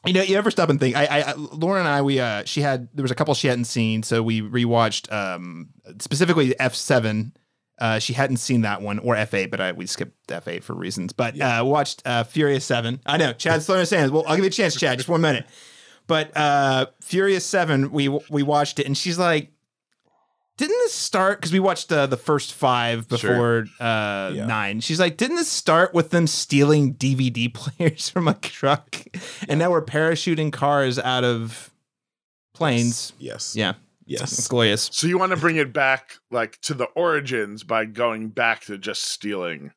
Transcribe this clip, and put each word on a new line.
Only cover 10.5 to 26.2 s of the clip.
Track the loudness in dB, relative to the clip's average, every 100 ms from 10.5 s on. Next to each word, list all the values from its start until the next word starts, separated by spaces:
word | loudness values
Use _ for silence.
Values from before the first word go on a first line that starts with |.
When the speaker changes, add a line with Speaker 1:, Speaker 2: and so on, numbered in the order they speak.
| -10
Speaker 1:
for | -10
reasons. | -10 -8 -6 -8
But, | -4 -6 -2
Speaker 2:
Yeah. | -2 0
Speaker 1:
uh, |
watched, | 2 0 0 -6 -2
uh, | -2
Furious | -2 0 2 2
seven. | 0 -2 -2 -6
I | -2 0
know, | 0
Chad's | 0 0 0 2
throwing | 2
his | 2
hands. | 2 4
Well, | 2 2
I'll | 2
give |
you | 2
a |
chance, | 2 0
Chad. | 2 0 0
Just | 0
one | 2
minute. | 2 0 -4 -20 -20 -20 -20 _ -2
But, | 0 0 0
uh, | 2 4 4 2 -2 _
Furious | -2 0 2 2
seven, | 0 0 2 2 2
we, | 0 0
we | -2 -2 -2
watched | 2 2 2 -2
it, | -2
and | -2
she's | -2 0
like, | 2 2 -2 _ _ _ _ _ _ _ _ _ _ -6
"Didn't | -2 2
this | 0
start?" | -2 -2 2 2 0
'Cause | 0
we | 2
watched, | 2 0 0
uh, | 2 2
the | 0
first | 2 0 0
five | 0 2 4 2 -2 -2 -2
Speaker 2:
Sure. | 2
Speaker 1:
before, | 2 4 2 -2 -4
uh, | 0 0 0 -2 -4
Speaker 3:
Yeah. | -4
Speaker 1:
nine. | -2 -2 -2 -4
She's | -4 0
like, | 0 2
"Didn't | -2 0
this | -2
start | -2 4 4 6
with | 4 2
them | 2